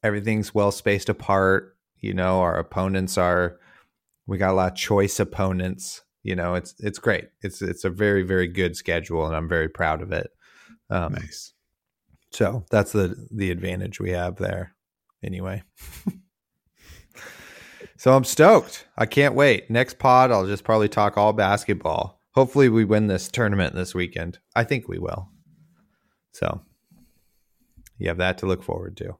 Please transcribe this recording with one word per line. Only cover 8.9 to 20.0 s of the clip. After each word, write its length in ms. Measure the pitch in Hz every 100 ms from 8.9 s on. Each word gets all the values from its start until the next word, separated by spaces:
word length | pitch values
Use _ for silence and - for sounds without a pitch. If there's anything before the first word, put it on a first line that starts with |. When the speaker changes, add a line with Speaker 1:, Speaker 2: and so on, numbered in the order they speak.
| 85 80 82 80
Speaker 1:
and 100 | 80
I'm 120 | 80
very 200 | 85 80
proud 340 | - 82 80
of 80 | 87
it. 180 | 85 - _ _ _ _ - _
Um, 220 | 92 82
Speaker 2:
Nice. 400 | - - - - _ _ _ _ _ _ _ _
Speaker 1:
so 320 | - 101 113 92
that's 220 | 110 101
the, 360 | 107 92 - 110
the 200 | 107 95
advantage 500 | 87 92 90 95 98
we 100 | 98
have 240 | 90 87 90
there 380 | 98 92 90 _ _ _ _ _
anyway. 400 | 104 92 92 98 - _ - - -
<laughs> 60 | - _ _ _ _ _ _ - - _ - - - - - - - - _
So 140 | 127
I'm 80 | 135
stoked. 640 | 123 - 160 214 - - - -
I 100 | 113
can't 280 | - 143
wait. 360 | 117 143 107 -
Next 280 | 117 127
pod, 320 | -